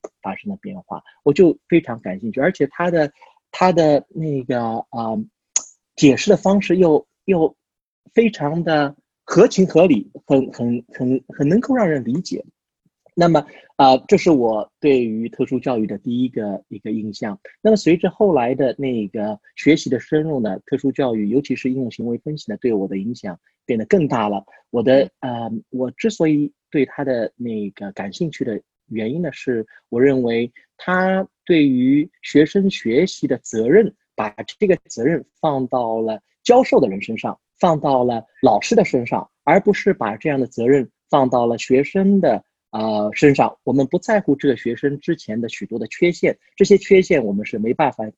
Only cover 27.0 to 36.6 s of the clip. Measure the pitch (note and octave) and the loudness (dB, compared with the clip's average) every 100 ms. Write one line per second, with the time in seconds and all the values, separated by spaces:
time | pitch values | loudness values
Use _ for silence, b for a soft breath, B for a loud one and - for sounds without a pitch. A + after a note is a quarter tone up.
27 | C#3 B2 A2 - A#2+ G#2+ G2+ - G2+ F#2+ | -4 -2 -4 -8 -8 -6 -8 -10 -14 -10
28 | G2+ - E3 - B2+ G#2 _ _ - A2 | -10 -6 -6 -6 -6 -8 _ _ -12 -6
29 | A2 D#3+ D#3+ - - A#2 A2 b b A#2+ | -6 -4 -6 -6 -4 -4 -4 b b 2
30 | C#3 C3 A#2+ A#2 A#2+ b b - - F#3 | 2 2 0 -2 -4 b b -10 -2 0
31 | F#3+ F#3+ F#3+ _ - E3 C#3+ B2+ B2+ C#3+ | 2 0 -4 _ 0 4 4 4 2 2
32 | E3 _ - C#3+ D#3 G3+ G3 - A#2 B2+ | 0 _ 2 4 4 4 0 -2 0 0
33 | F#3+ - C3+ B2 - A2 A2+ G3 G#3 - | 0 -2 -4 -4 -6 -4 4 4 4 -2
34 | _ - G#2+ - - - G3+ E3+ - - | _ -8 -8 -8 -12 -2 0 0 -4 -2
35 | C3 D#3+ - _ D#3+ C3+ B2+ B2+ A2+ A2+ | -2 -2 -6 _ -4 -2 -2 -2 -2 -4
36 | A2+ A2 _ _ - A#3+ | -4 -6 _ _ -2 0